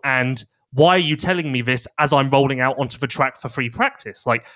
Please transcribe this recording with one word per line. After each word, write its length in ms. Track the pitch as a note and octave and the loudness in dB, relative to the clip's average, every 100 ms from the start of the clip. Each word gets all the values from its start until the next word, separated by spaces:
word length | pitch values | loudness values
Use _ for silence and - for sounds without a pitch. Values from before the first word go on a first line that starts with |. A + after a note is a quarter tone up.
And 400 | C#3 C3 B2+ C3 - _ _ | -2 0 0 -4 -10 _ _
why 240 | B2+ E3 F#3 | 4 6 6
are 40 | |
you 160 | D#3+ D3+ | 2 -2
telling 360 | F3 F#3 D3+ | -2 -2 -2
me 120 | C3 | -4
this 240 | A#2+ B2+ - - | -2 -4 -4 -2
as 160 | D3 | 2
I'm 160 | C#3+ C3+ | 2 4
rolling 300 | C#3 C#3 C3 | 2 2 0
out 180 | C3 C3+ | -2 -2
onto 220 | B2+ - | -6 -6
the 80 | B2+ | -6
track 320 | - C3 - | -2 -4 -4
for 100 | B2 | -12
free 220 | C#3 A#2+ | -6 -6
practice? 560 | A#2 C4+ - G#2+ - B2 | -2 -4 -4 -18 -8 -2
Like, 180 | A#2 - | -2 -4